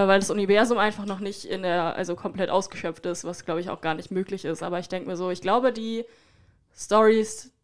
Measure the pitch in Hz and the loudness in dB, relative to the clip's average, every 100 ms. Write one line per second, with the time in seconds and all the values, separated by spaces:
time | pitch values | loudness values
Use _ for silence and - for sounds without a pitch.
0 | 196 196 196 214 196 202 233 233 214 208 | 6 6 4 0 4 6 6 4 2 0
1 | 202 190 202 202 - 190 180 175 165 - | -6 -6 -6 -8 -8 -4 0 0 0 -2
2 | 175 180 202 196 185 190 185 - 170 160 | -4 -4 -6 -4 0 0 -2 -6 -8 -6
3 | 180 175 165 180 - 165 175 - 160 160 | -6 -6 -8 -8 -6 -4 -4 -6 -4 -4
4 | - 185 190 190 143 165 170 180 - 185 | -4 -4 -4 -6 -6 -6 -6 -6 -6 -8
5 | - 175 185 180 185 233 254 226 226 226 | -6 -6 -4 -4 0 2 2 0 -4 -6
6 | 233 _ _ _ _ _ _ - - 214 | -8 _ _ _ _ _ _ -14 2 6
7 | 220 220 214 - - _ | 6 6 2 -4 -16 _